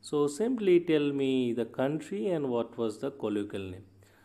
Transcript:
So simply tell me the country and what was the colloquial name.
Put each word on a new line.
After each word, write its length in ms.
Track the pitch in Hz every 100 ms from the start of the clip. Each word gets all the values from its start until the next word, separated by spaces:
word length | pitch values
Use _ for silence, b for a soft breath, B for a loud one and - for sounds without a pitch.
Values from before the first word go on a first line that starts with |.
So 260 | - 147 147
simply 540 | 147 226 247 202 175
tell 300 | 170 156 147
me 400 | 139 135 131 123
the 140 | 117 113
country 640 | - 131 156 151 196 214
and 220 | 170 139
what 280 | 120 117 -
was 220 | 113 104
the 100 | 139
colloquial 640 | - 110 104 101 104 95
name. 140 | 92 101 - b b